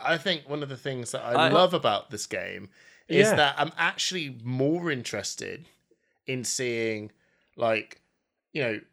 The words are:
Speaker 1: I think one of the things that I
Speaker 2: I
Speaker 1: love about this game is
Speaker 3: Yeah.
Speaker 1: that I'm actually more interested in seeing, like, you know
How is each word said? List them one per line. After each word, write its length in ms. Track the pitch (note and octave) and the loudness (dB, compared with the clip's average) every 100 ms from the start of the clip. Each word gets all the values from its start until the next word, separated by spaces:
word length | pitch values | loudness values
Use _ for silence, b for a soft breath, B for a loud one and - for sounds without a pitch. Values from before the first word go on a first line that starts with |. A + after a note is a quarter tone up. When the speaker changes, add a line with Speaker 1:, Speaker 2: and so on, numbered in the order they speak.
Speaker 1:
I 140 | C3+ E3 | -2 0
think 300 | G3+ E3 C#3 | 0 -4 -4
one 140 | D3 | -6
of 80 | C#3+ | -6
the 80 | C3 | -8
things 340 | C#3 C3 A#2+ | -6 -6 -6
that 120 | B2+ | -6
I 220 | A2+ C3 D#3+ | 0 2 6
Speaker 2:
I 40 | |
Speaker 1:
love 240 | D3+ F#3 | 6 6
about 380 | - B2 G#2 - | 4 2 0 -2
this 160 | G#2+ - | -10 -6
game 420 | G2 F#2 F#2+ G2 b b b b | -6 -6 -8 -14 b b b b
is 200 | E3 - | 6 6
Speaker 3:
Yeah. 60 | F3+ | 6
Speaker 1:
that 200 | C#3+ C#3+ | 4 2
I'm 140 | D3 D#3+ | -2 0
actually 600 | E3+ - - F#3 D3 B2 | -2 -2 -4 -4 -6 -8
more 480 | A#2 B2+ C#3 E3+ E3+ | -4 0 2 0 -2
interested 760 | C3+ A#2 G#2+ G2 - F#2+ F#2 D#3+ _ _ _ _ _ - | -4 -4 -6 -6 -8 -10 -12 -16 _ _ _ _ _ -8
in 160 | C3 | -6
seeing, 680 | A2+ - B2+ A#2 A2+ G#2+ G#2 _ _ _ _ - | -4 -4 -2 0 -2 -2 -8 _ _ _ _ -2
like, 460 | A#2 A2 - - _ _ _ _ _ | 0 0 -2 -14 _ _ _ _ _
you 80 | D#3 | -4
know 160 | B2 A2 - | -4 -4 -10